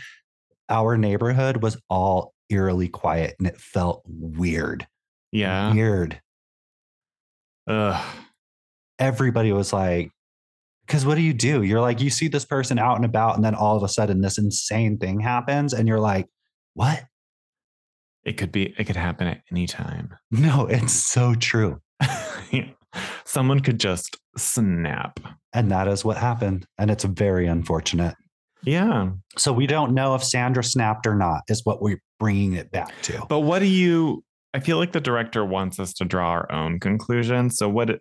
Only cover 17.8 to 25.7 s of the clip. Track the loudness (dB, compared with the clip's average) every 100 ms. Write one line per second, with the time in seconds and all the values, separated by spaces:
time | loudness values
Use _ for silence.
17.8 | _ _ _ _ -10 -6 -4 -2 -2 -4
18.8 | -4 -2 -4 -2 -4 -6 _ -6 -4 -6
19.8 | -8 -8 -12 -16 _ 2 4 4 2 0
20.8 | 0 0 0 2 2 2 0 2 0 -2
21.8 | -12 -4 -4 -4 -10 -12 -6 -6 -6 -12
22.8 | _ -12 -12 -12 -6 0 4 4 4 2
23.8 | 0 0 -4 -14 _ -6 -4 0 2 2
24.8 | -2 -4 -8 -10 -16 -20 _ 0 2